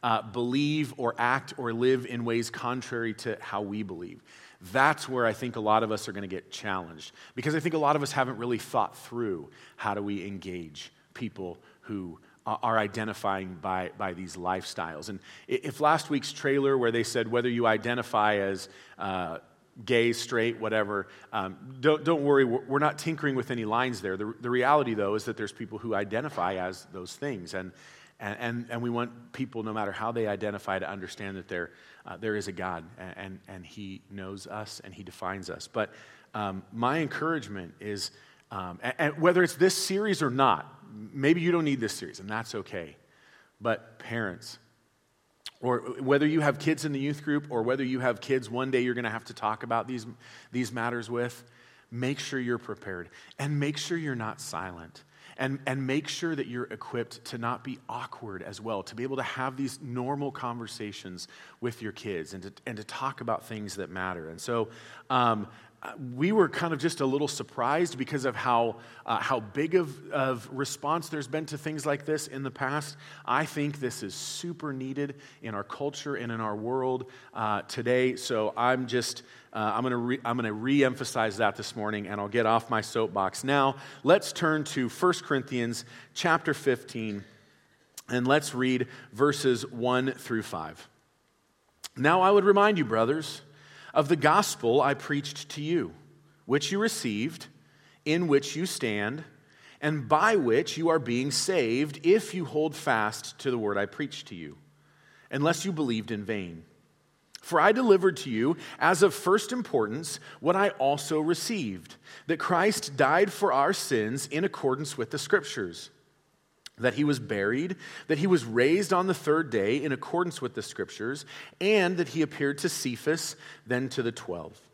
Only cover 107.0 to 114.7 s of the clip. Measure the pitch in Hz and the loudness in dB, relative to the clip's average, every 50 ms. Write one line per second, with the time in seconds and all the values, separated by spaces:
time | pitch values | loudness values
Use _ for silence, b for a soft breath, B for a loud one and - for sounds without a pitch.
107 | _ _ _ _ _ _ _ - - - 170 160 156 196 214 247 262 233 196 185 | _ _ _ _ _ _ _ -20 -10 0 4 6 6 6 6 6 8 8 8 8
108 | 175 190 165 - - 139 117 110 117 139 170 B B B B B - 160 185 156 | 8 4 2 2 -6 -2 0 2 2 2 2 B B B B B 4 4 6 8
109 | 185 190 - - - 180 190 214 214 - 240 254 220 - - 127 110 104 110 143 | 6 6 6 2 2 4 4 4 4 0 -4 -4 -4 0 2 2 2 2 -2 -6
110 | 165 - - - B B B B - 156 180 190 202 202 - - 131 135 143 143 | -6 -8 -10 -10 B B B B 0 2 4 4 4 2 2 2 2 2 2 0
111 | 143 - 160 156 156 160 175 165 - - 233 202 151 107 95 90 80 - - - | 0 0 0 2 4 2 2 0 0 -4 -2 -2 -2 -2 -4 -6 -10 -16 -20 -20
112 | B B B B B B 165 156 - - 185 170 180 214 202 - - - 143 131 | B B B B B B -2 -2 2 2 4 6 6 4 2 2 -4 -6 2 4
113 | 143 131 151 175 202 202 - - 202 190 123 135 139 165 196 - - - 139 117 | 6 6 8 6 6 4 2 2 2 4 6 6 4 4 2 0 0 0 2 2
114 | 104 110 120 139 - - 139 151 180 190 - - - 139 | 2 0 -2 -4 -6 -4 -2 0 0 0 -2 0 0 0